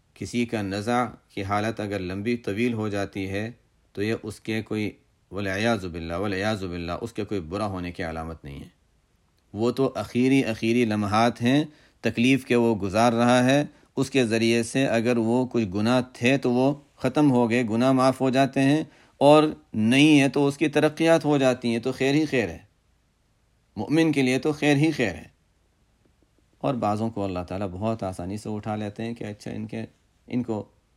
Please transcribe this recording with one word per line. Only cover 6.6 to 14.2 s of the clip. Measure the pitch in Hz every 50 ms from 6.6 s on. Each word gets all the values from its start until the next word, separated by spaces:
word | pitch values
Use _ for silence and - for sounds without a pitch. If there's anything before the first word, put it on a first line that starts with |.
| 95
باللہ، | 90 85 87 85 85 87 -
اس | - - -
کے | - 104
کوئی | - 107 101
برا | 85 78 87 104 107
ہونے | 104 98 92 87 87
کی | 85 - 92
علامت | 82 80 80 80 80 80 76 -
نہیں | 69 69 71
ہے۔ | - - _ _ _ _ _ _ _ _ _ _ _ _ _ _ _ _ -
وہ | 101 113 120
تو | 120 131 135 135 -
اخیری، | - 104 - - 120 123 131 135 135 131
اخیری | - 113 107 - 110 117 123 123
لمحات | 110 107 104 107 107 113 110 117 120 117 -
ہیں، | 120 120 131 147 156 151 - _ _ _ _ _
تکلیف | - 117 117 - 117 127 135 127 127
کے | - 123
وہ | 120 120 117 113
گزار | 101 95 98 90 107 113 123 117
رہا | 113 120 120 123 127 123
ہے، | 127 135 143 147 - - _ _ _ -
اس | - 135 135
کے | - 135